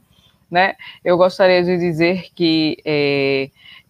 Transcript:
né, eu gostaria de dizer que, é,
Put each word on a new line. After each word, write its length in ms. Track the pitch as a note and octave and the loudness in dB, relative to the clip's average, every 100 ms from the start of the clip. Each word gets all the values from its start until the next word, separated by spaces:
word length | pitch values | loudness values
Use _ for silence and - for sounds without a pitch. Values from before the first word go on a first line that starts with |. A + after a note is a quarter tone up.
| - _ _ _ _ | -10 _ _ _ _
né, 240 | E3+ F#3+ - - - F3 | 0 0 -2 -14 -8 0
eu 100 | F3+ | 2
gostaria 460 | F#3 F#3 F#3 F3+ | 2 2 2 2
de 140 | F3 F3+ | 0 -2
dizer 520 | F3 D#3 E3+ F#3 - | -2 0 0 -2 -8
que, 460 | - E3+ D#3+ D#3 - | -4 0 0 -2 -4
é, 680 | - D3 C#3+ C#3 C#3 C#3 C#3 _ - - _ | -4 -2 -2 -2 -2 -2 -6 _ -20 -20 _